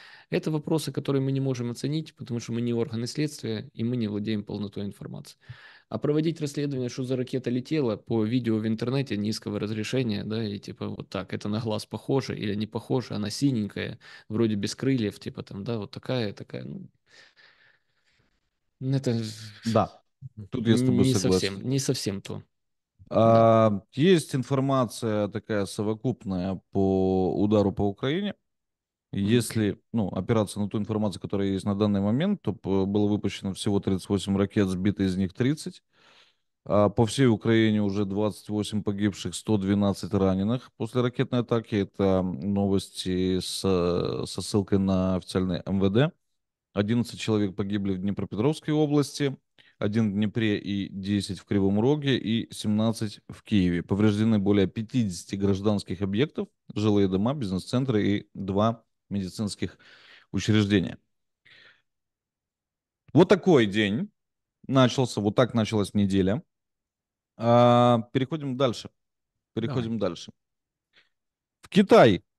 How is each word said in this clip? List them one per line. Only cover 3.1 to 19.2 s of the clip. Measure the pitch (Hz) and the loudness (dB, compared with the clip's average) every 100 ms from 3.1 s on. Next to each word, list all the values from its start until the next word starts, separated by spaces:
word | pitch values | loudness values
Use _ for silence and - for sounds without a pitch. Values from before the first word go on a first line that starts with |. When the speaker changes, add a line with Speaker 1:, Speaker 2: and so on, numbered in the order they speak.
| - 151 - 113 107 123 | -4 -4 -4 -8 -8 -8
Speaker 1:
и | - | -6
мы | 117 123 | -2 -2
не | 107 | -2
владеем | 104 104 107 | -2 -2 -4
полнотой | 104 104 101 - | -4 -8 -6 -8
информации. | 101 - - 98 - - - - - - _ | -10 -10 -12 -12 -16 -20 -20 -20 -20 -20 _
А | 110 | -4
проводить | 147 151 160 165 | 0 0 0 -2
расследование, | 147 151 143 135 120 | -6 -4 -4 -4 -6
что | - | -6
за | 127 127 | -4 -4
ракета | 127 131 123 | -2 -4 -2
летела, | 123 123 156 123 104 | -4 -2 -2 -2 -4
по | - 113 | -2 0
видео | 107 127 117 110 | 0 0 0 0
в | 110 | 0
интернете | 110 120 139 135 104 | -2 -2 -2 -2 -2
низкого | 104 107 110 104 | -2 -4 -6 -4
разрешения, | 104 107 107 127 120 101 | -4 -4 -4 -2 -2 -4
да, | 101 110 110 | -4 -6 -6
и | 101 | -8
типа | 117 107 104 | -12 -10 -10
вот | 104 95 | -10 -8
так, | 95 92 | -8 -8
это | 95 104 | -8 -6
на | 107 | -4
глаз | 110 107 - | -4 -6 -6
похоже | 107 - 135 - 98 | -10 -4 -2 -2 -6
или | 104 | -6
не | 104 107 | -6 -6
похоже, | 117 - 131 117 | -8 -4 -4 -4
она | 110 104 | -6 -6
синенькая, | - 143 120 98 95 101 117 - - - | -2 0 0 -4 -6 -10 -12 -18 -20 -6
вроде | 107 113 107 | 0 0 0
без | 101 | -4
крыльев, | - 131 135 104 - | -4 -2 0 -2 -4
типа | - - | -10 -12
там, | - 98 | -12 -10
да, | 101 117 | -8 -8
вот | 98 | -8
такая, | - - 131 107 | -10 -6 -4 -4
такая, | - - 123 | -8 -14 -12
ну, | - - - _ _ - - _ - _ _ _ _ _ _ _ _ _ _ _ _ _ 131 135 | -12 -14 -16 _ _ -20 -20 _ -20 _ _ _ _ _ _ _ _ _ _ _ _ _ -4 -2
это | 135 113 | 0 -2